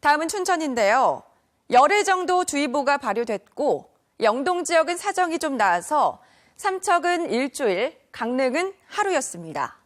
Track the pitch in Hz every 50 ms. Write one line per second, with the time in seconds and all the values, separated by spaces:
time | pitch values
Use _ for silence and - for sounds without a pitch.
0 | - 294 294 302 320 330 - 415 370 370 370 339 320 294 254 233 214 196 214 262
1 | 254 185 139 127 - _ _ _ _ _ _ _ _ _ 226 240 277 294 392 415
2 | 403 392 381 370 359 339 359 359 359 - - 285 285 285 240 294 269 254 277 285
3 | 277 233 202 226 240 226 214 190 _ _ _ - 302 277 185 139 - _ _ _
4 | _ _ _ _ - 220 214 254 277 359 359 359 339 - 339 320 320 330 349 349
5 | - 415 381 - 370 339 320 339 - 311 277 240 214 196 180 175 175 - 302 294
6 | 233 - - - _ _ _ _ _ _ _ _ - 415 381 370 - - 370 349
7 | 285 349 349 339 339 285 202 233 269 277 _ - 285 214 185 180 233 294 - _
8 | _ _ - - 233 226 247 254 269 254 240 311 359 392 392 _ _ _ - -
9 | 415 403 359 294 254 - - 175 170 160 151 143 135 117 - _ _